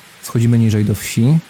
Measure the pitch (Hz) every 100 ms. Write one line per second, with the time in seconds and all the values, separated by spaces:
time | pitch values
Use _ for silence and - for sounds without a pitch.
0 | - - - 120 120 117 113 107 104 101
1 | - - 120 160